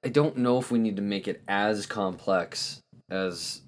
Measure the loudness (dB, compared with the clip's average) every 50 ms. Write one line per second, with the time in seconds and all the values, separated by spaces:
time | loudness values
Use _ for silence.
0 | -6 2 4 4 4 4 2 2 2 4 4 2 2 2 2 2 2 2 0 0
1 | -2 0 -2 -2 -2 -4 -6 -6 -4 -2 0 2 2 2 2 0 -2 -6 -4 -2
2 | -2 -2 -2 -4 0 2 2 2 2 -2 -6 -8 -8 -8 -8 -12 _ _ -20 -20
3 | _ _ -4 -2 -2 -2 -4 -6 -8 -8 -10 -10 -14